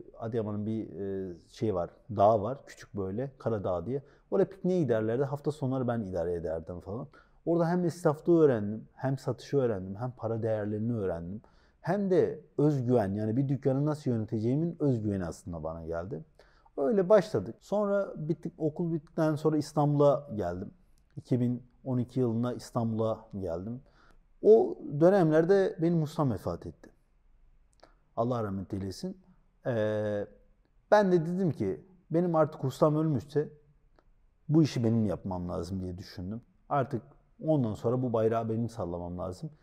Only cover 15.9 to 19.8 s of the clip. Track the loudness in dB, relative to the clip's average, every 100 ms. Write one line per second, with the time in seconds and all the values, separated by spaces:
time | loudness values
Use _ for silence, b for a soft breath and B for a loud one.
15.9 | -6 -6 -10 -14 _ b b b -4 0
16.9 | 2 6 6 6 -2 -4 -12 -4 -2 0
17.9 | 0 -2 -6 -6 -6 -6 -4 -4 -2 -4
18.9 | -4 -6 -2 0 2 0 0 -2 0